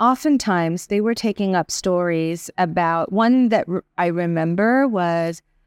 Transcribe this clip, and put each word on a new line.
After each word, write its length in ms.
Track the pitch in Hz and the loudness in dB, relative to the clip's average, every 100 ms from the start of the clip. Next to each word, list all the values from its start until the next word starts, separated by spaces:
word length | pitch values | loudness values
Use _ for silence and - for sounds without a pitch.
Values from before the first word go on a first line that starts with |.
oftentimes 840 | 240 254 311 277 - 180 165 175 - | 0 0 2 0 2 0 0 -2 -4
they 120 | 202 | -2
were 160 | 214 233 | 0 -2
taking 400 | 226 - 196 185 | -2 -2 0 0
up 160 | 160 | -2
stories 800 | - 190 180 175 165 160 165 - - | -4 0 0 0 0 -2 -4 -6 -2
about, 560 | 180 175 170 165 - | -2 0 0 0 0
one 360 | 196 226 254 247 | 2 2 4 4
that 200 | 214 - | 2 0
r-, 160 | 185 - - | -6 -6 -2
I 100 | 175 | -2
remember 800 | 170 170 165 160 175 220 254 277 | 0 -2 0 0 0 2 2 2
was 560 | 208 175 170 165 170 - _ | 0 0 0 -2 -6 -14 _